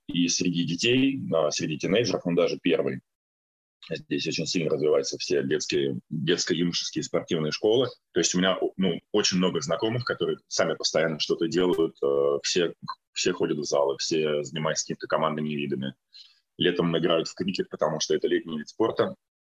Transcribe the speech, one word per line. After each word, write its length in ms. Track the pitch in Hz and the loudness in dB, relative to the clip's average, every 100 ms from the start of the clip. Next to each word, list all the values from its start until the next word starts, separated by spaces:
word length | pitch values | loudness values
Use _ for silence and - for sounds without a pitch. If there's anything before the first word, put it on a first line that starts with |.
| - | -4
и 200 | 85 87 | 0 2
среди 380 | - 90 85 87 | 2 0 0 0
детей, 540 | - 117 127 135 135 - | 0 2 4 2 0 -2
а, 160 | 80 76 | 0 0
среди 260 | - - 76 | 0 -4 -4
тинейджеров 480 | 82 101 113 90 87 | 0 2 2 0 0
он 100 | 85 | 2
даже 240 | 85 71 | 2 2
первый. 400 | 87 80 69 65 - _ _ _ _ _ _ _ - | 2 2 0 -4 -10 _ _ _ _ _ _ _ -10
Здесь 380 | 80 - 73 82 | -10 -4 -4 -2
очень 180 | - 78 | -4 -2
сильно 240 | 92 76 | -2 0
развиваются 480 | 73 76 76 69 69 | 0 2 2 0 -4
все 240 | - 71 | -2 0
детские, 580 | 67 76 - - 69 65 - | 0 -2 -2 -2 0 -4 -6
детско-юношеские 920 | 78 76 85 - 82 87 - - 78 | -4 0 0 0 0 0 -2 -4 -6
спортивные 500 | 69 82 - 85 76 | -4 -4 -2 -2 0
школы. 360 | - 107 120 120 - _ | 0 2 2 2 -4 _
То 80 | 92 | 0
есть 160 | - 90 | 2 2
у 20 | |
меня, 220 | 95 92 - - | 2 2 -2 0
ну, 220 | 95 82 - | -2 -2 -2
очень 260 | 104 98 92 | 0 2 2
много 240 | 92 82 | 2 0
знакомых, 420 | 73 82 113 123 | -2 -2 0 -2
которые 340 | - - 82 78 _ | -4 -2 -2 -2 _
сами 280 | - 85 78 | -2 0 0
постоянно 440 | - 82 82 76 | 0 2 0 0
что-то 280 | - 82 82 | -2 0 0
делают, 480 | 82 90 80 80 - | 2 2 2 0 0
э, 360 | 69 69 71 69 | 0 2 2 0
все, 300 | - 90 82 - - - _ | 0 0 0 -2 -12 -12 _
все 180 | - - | -4 -2
ходят 260 | 90 98 76 | 0 -2 -2
в 60 | |
залы, 340 | 73 71 69 65 | 0 0 2 0
все 460 | - 80 78 73 | -2 0 0 0
занимаются 420 | 71 78 78 76 - | -4 -4 -2 -2 -4
какими-то 220 | - - | -8 -2
командными 420 | 78 78 78 76 | 0 0 -2 -4
видами. 460 | 73 69 67 67 - _ - - _ _ - | -4 -4 -4 -6 -10 _ -20 -20 _ _ 0
Летом 380 | 87 87 85 82 | 2 2 2 2
играют 320 | 87 82 78 | 2 2 0
в 40 | |
крикет, 360 | - 92 - - | -4 -4 -4 -6
потому 300 | - 78 80 | -2 -2 0
что 140 | - | 0
это 140 | 95 - | 0 2
летний 320 | 87 82 78 | 0 -2 -8
вид 80 | 73 | -10
спорта, 480 | - 110 - 101 - _ _ _ | -2 -2 0 -2 -4 _ _ _